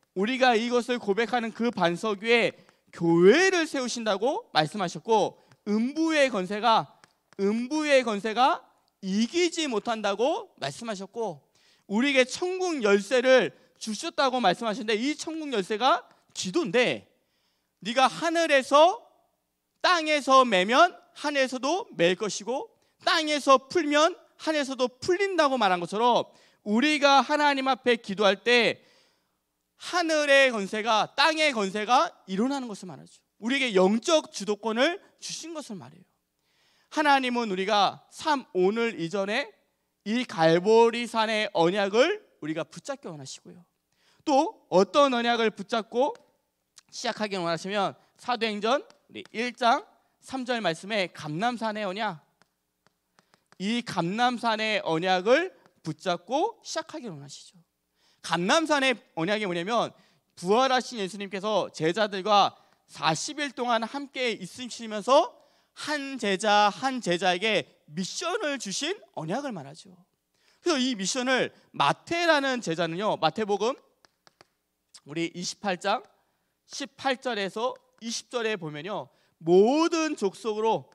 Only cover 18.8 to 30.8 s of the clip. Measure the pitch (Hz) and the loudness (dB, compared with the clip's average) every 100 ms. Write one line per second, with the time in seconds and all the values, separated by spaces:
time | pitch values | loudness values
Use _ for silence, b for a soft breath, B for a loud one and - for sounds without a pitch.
18.8 | 330 453 - _ _ _ _ _ _ _ | 6 4 -8 _ _ _ _ _ _ _
19.8 | 320 349 311 302 262 262 247 185 185 254 | 2 2 2 0 6 6 6 4 4 6
20.8 | 359 - _ - 294 285 262 254 262 359 | 4 2 _ -8 -4 0 -2 -2 -4 -4
21.8 | 453 165 170 185 214 - 202 262 453 _ | -6 0 0 2 -4 -6 -6 -8 -8 _
22.8 | _ _ - 349 311 294 277 262 269 349 | _ _ -2 0 0 -2 4 4 4 -2
23.8 | 294 294 320 359 _ _ - 311 269 262 | 0 2 2 0 _ _ -4 -2 -2 -2
24.8 | 247 - - 359 392 359 294 262 208 180 | -4 -4 -2 0 0 2 2 2 2 0
25.8 | 170 196 240 220 - b b b - 214 | -2 0 2 2 0 b b b -2 2
26.8 | 294 302 277 277 247 294 294 277 262 254 | 2 4 4 4 4 2 2 0 -2 -2
27.8 | 247 226 - 190 208 196 - 247 214 131 | 0 0 -2 0 2 2 2 2 2 -2
28.8 | b b b b b b _ _ _ _ | b b b b b b _ _ _ _
29.8 | - 349 330 311 294 277 269 226 190 214 | -6 -2 0 0 4 6 6 2 -4 -4